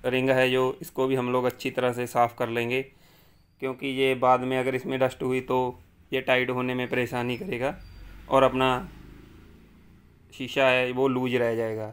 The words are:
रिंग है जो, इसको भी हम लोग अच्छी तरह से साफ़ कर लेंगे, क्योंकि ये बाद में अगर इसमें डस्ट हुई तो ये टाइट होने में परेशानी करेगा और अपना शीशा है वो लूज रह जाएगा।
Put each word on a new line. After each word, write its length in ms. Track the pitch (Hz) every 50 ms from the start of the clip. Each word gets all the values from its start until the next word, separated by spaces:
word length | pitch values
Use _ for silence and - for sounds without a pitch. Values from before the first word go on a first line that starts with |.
| -
रिंग 240 | 127 123 131 127 135
है 180 | 131 127 127 127
जो, 280 | 127 127 131 127 - -
इसको 240 | - - - - 131
भी 80 | 131 135
हम 160 | 131 123 123
लोग 120 | 123 127 123
अच्छी 260 | 123 120 - - 135
तरह 220 | 110 127 123 123
से 140 | 120 123 123
साफ़ 280 | 117 - 120 120 117 -
कर 120 | - 123 113
लेंगे, 320 | 117 117 117 120 123 131 135 - _ _ - _ _ _ _ - _ _ _ _ _ _
क्योंकि 240 | 131 131 123 127 143 139
ये 260 | 131 131 135 131 131
बाद 240 | 123 131 127 127 123
में 140 | 127 131 131 131
अगर 160 | 123 131 127
इसमें 240 | 127 - - 131 131
डस्ट 220 | 131 127 - -
हुई 180 | 131 127 131 131
तो 160 | 127 - 131 127 127 123 123 - - _ _ _ _ _
ये 80 | 139 131
टाइट 280 | 127 - 131 127 127 123
होने 240 | 127 127 127 127 127
में 140 | 127 127 -
परेशानी 480 | 127 123 123 113 - 123 120 123 123
करेगा 380 | 117 202 156 127 117 127 143 - - - - - - - - - - - -
और 140 | 131 135
अपना 460 | 131 127 123 131 131 131 127 123 190 - - - - - - - - - - - - - - - - - - - - - - - _ - - _ - - -
शीशा 340 | - 135 123 - 143 135 131
है 220 | 127 127 127 123
वो 160 | 123 127 135 135
लूज 260 | 127 127 127 127 123
रह 180 | 120 120 117 113
जाएगा। 360 | 113 113 110 110 110 107 107